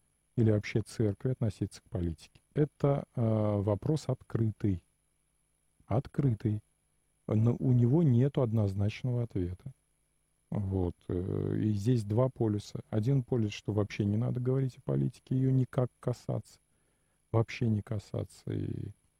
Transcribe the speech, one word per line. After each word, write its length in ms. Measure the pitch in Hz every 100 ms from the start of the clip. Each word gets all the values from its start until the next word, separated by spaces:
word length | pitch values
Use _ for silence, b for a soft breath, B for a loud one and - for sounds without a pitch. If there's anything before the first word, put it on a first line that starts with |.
| _ _ _ -
или 140 | 110
вообще 300 | 107 - 117
церкви 500 | - - 107 98 131
относиться 500 | 131 113 - 101 -
к 80 | _
политике? 500 | - 85 80 - _ _
Это, 520 | - 147 - 143 139 - -
а, 460 | 113 110 107 104
вопрос 440 | 98 101 - 156 -
открытый. 760 | - - - 113 - 110 90 - _ _ _ _ _ _ _ _ _ -
Открытый. 760 | 107 - - 139 110 113 104 - _ _ _ _ _ -
Но 280 | 110 117 -
у 120 | 139
него 320 | 123 117 151
нету 380 | 165 117 139 147
однозначного 840 | 123 110 101 98 101 - 127 123
ответа. 480 | 117 101 87 92 135 - _ _ _ _ _ _ -
Вот, 440 | 110 98 95 87 - -
э, 500 | 92 95 101 98 104
и 80 | 107
здесь 320 | 104 104 127
два 260 | 101 107 131
полюса. 520 | - 113 104 - - -
Один 320 | 110 110 139
полюс, 300 | 123 127 107
что 200 | - -
вообще 320 | 104 101 - 104
не 120 | 104
надо 220 | 123 123
говорить 380 | 123 131 131 -
о 40 |
политике, 540 | - 139 139 - - 131
её 140 | 131
никак 380 | 131 123 - 123 _
касаться, 600 | - 120 - 120 - - _ _ _ _ _ _ _
вообще 360 | 110 117 - 117
не 120 | 107
касаться. 720 | - 107 - - 98 - -
И, 380 | 107 98 - - - _